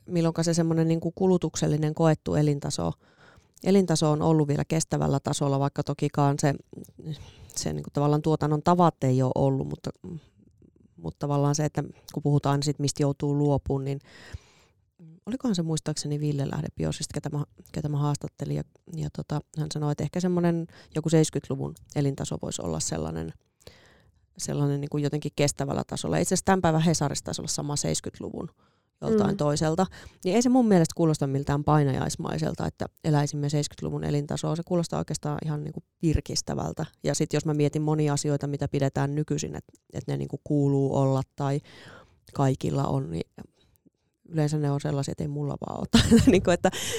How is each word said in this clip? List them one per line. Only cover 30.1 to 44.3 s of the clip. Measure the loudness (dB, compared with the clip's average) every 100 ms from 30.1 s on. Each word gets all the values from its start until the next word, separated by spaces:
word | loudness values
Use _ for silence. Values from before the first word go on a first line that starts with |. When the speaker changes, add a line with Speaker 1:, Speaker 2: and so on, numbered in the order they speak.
| -8
Speaker 1:
Niin | 0 2
ei |
se | 4
mun | 4 6
mielestä | 6 4 2
kuulosta | 2 2 0
miltään | -2 0 0
painajaismaiselta, | 4 4 4 0 -2 -4 -6 -4 -4 -4 -6
että | -6 -10 _
eläisimme | 0 2 2 -2 -2
seiskytluvun | -2 -2 -6 -6 -4
elintasoa. | 0 0 -2 -2 -2 -4
Se | -2
kuulostaa | -2 0 -2
oikeastaan | -4 -4 -4 -4
ihan | -4 -4
niinku | -6 -10 -14 _
virkistävältä. | 2 2 0 -6 -4 -4 -4 -6 -10 _
Ja | -4
sit | -2 0
jos | -2
mä | 0
mietin | 2 2 0
monia | 0 0 0
asioita, | 0 0 -2 -2
mitä | -4 -2
pidetään | 0 0 0 -2
nykyisin, | -2 -2 -4 -4 -8
et, | -12 -20 _
et | -10 -6
ne | -6
niinku | -6 -6
kuuluu | 0 2 4 2 2 2
olla | 2 0 -2 -6
tai | -4 -4 -6 -20 -20 -20 -20 _ -8
kaikilla | 0 0 0 -2 0
on, | 0 -2 -2
niin | -6 -8 -12 -20 _ _ _ _ _ _ _
yleensä | -6